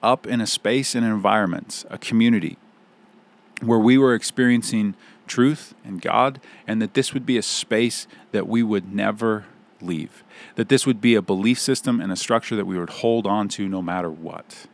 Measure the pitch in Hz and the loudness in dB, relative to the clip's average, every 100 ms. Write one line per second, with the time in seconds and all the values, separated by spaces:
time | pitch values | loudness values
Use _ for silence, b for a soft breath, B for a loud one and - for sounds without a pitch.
0 | 110 127 - 123 107 - 107 123 135 123 | 2 0 0 -2 -2 -2 0 0 0 -2
1 | 117 110 98 107 98 85 - - - - | 0 2 2 2 2 -2 -8 -14 -12 -12
2 | - 113 117 117 80 - _ _ _ _ | -2 4 4 4 0 -10 _ _ _ _
3 | _ _ _ _ _ - 113 113 110 131 | _ _ _ _ _ -8 2 4 6 6
4 | 135 117 - - 123 120 110 113 104 95 | 6 2 -2 0 2 2 2 -2 -2 -4
5 | B B - - 127 151 - - - 92 | B B -10 2 2 2 -8 -20 -12 -8
6 | - 92 131 139 B B - 110 107 - | -2 2 2 -2 B B -6 -4 -2 0
7 | 131 135 120 120 - - - 110 120 - | -2 -4 -2 -2 0 -6 -2 0 0 -2
8 | - B B 107 - 117 113 104 92 101 | -12 B B -4 0 0 2 0 -2 -2
9 | 104 107 113 107 104 - _ _ 87 82 | -2 -2 -2 -2 -6 -20 _ _ -6 -6
10 | - - _ B B - 113 131 - 117 | -6 -14 _ B B -6 2 2 2 0
11 | 117 113 92 95 107 123 - 131 - 120 | 4 4 2 0 0 0 0 -2 0 -2
12 | 85 95 - 117 - 110 95 92 87 - | -2 -6 0 -2 0 -6 -4 -4 -6 -4
13 | 117 117 104 104 101 - 98 95 87 90 | 0 0 0 -2 -2 -4 -6 -4 -4 -4
14 | 87 78 80 - - - - | -6 -8 -14 -14 -18 -20 -20